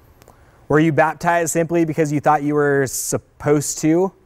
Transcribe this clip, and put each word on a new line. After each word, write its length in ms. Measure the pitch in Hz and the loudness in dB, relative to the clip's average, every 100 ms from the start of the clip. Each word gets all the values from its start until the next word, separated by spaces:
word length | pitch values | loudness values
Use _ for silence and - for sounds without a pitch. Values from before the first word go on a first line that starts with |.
| _ _ - - _ _ - | _ _ -20 -20 _ _ -2
Were 100 | 151 | 2
you 140 | 160 | 2
baptized 580 | 147 156 156 175 170 160 | 2 0 0 -2 0 0
simply 360 | 165 160 170 165 | -2 -2 0 0
because 260 | 156 151 | -2 -2
you 80 | 147 | 0
thought 220 | 151 151 | 0 0
you 120 | 143 | 0
were 320 | 147 143 139 131 | 0 2 2 0
supposed 920 | - - 131 - - 147 147 - - | -4 -6 -6 -8 -6 0 0 0 -2
to? 340 | 156 165 190 - | 0 2 0 -4